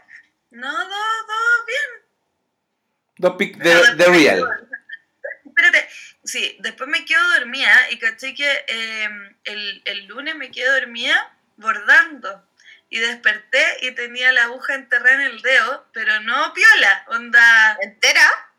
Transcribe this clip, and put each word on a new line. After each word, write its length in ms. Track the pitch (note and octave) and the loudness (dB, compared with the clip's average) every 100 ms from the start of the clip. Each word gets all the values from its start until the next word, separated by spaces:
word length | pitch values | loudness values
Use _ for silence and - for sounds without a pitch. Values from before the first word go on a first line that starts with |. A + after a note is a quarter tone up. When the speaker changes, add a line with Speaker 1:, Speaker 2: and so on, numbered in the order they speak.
| _ - _ _ _ | _ -20 _ _ _
Speaker 1:
No, 220 | A#3+ C4 | -14 -10
dos, 160 | E4 F#4 | -8 -8
dos, 800 | G4+ A4 A4+ A4 A4 A#4+ B4 A#4 | -8 -6 -6 -6 -4 0 -2 -2
bien. 380 | C#5 B4 A4+ _ _ _ _ _ _ _ _ _ _ _ - | -8 -8 -12 _ _ _ _ _ _ _ _ _ _ _ -2
Speaker 2:
Dos 160 | F3+ F3+ | -2 -2
pic-, 200 | - - | -6 0
Speaker 1:
No, 60 | |
Speaker 2:
de, 60 | E3 | 4
Speaker 1:
después 220 | E3+ E3+ C#3 | 6 6 6
Speaker 2:
de 100 | F3 | 6
Speaker 1:
me 80 | F3 | 6
Speaker 2:
real. 180 | B2 F#2+ | 6 4
Speaker 1:
quedo, 120 | E2+ - - - - - _ _ - - | -2 -6 -10 -20 -18 -20 _ _ -16 -16
espérate, 440 | - - F4 - - - - _ | -6 0 2 2 -2 -12 -20 _
sí, 320 | - B3 - G3+ | -12 -8 -8 -8
después 280 | A3 - C4+ | -12 -10 -6
me 160 | D#4+ | -6
quedo 160 | D#4 E4 F4 E4 | 0 0 2 0
dormida 520 | A#3+ C4+ A3 A3+ - | -2 -2 4 4 2
y 80 | A#3 | -2
caché 360 | A3+ A3 C4 | -6 -8 -12
que, 300 | B3+ C#4+ C#4 - | -6 -4 -4 -6
eh, 420 | A3+ A3+ A3 G#3 G#3 G3+ _ | -8 -8 -8 -8 -10 -20 _
el, 380 | G#3 G#3 G3+ F#3+ | -14 -10 -10 -10
el 220 | - G3 G3 | -12 -12 -14
lunes 280 | A#3 D4+ D#4 | -14 -12 -12
me 140 | B3+ | -14
quedé 200 | A#3 B3+ C4 | -6 -2 -2
dormida 540 | A#3+ A#3 C4 F4 - _ _ _ | -4 -8 -4 -2 -4 _ _ _
bordando. 840 | G#3+ G#3 A3 D#4 E4 C4 F#3+ G3 _ _ _ _ _ | -8 -2 2 4 2 -4 -14 -16 _ _ _ _ _
Y 120 | A3+ | -6
desperté 600 | A#3 A#3 A3 G#3 - C4+ E4 - | -6 -2 -2 -2 -4 -2 -2 -4
y 80 | B3+ B3 | -10 -10
tenía 340 | A#3+ B3 B3+ | -12 -2 0
la 120 | B3+ | 2
aguja 300 | A#3+ C4 C#4+ C4+ | 0 -4 -8 -8
enterrada 360 | - A#3+ B3 C4+ | -6 -2 2 0
en 40 | |
el 200 | C4+ A3 | -2 -4
dedo, 460 | A#3+ B3+ A#3 D4 _ | 0 0 0 -4 _
pero 280 | A3+ G#3+ G#3+ | -6 -4 -4
no 340 | G#3+ C4+ D#4 | -4 -4 -4
piola, 500 | F4 F4 A#3+ G3+ F#3+ - | 2 4 6 2 0 -4
onda 680 | A#3 A#3+ B3 A#3 A3+ A3 G#3+ | -10 0 4 6 6 2 0
Speaker 3:
¿Entera? 400 | G#3+ - B3+ F4+ D#4 D#5+ - | -8 -2 0 4 2 0 -8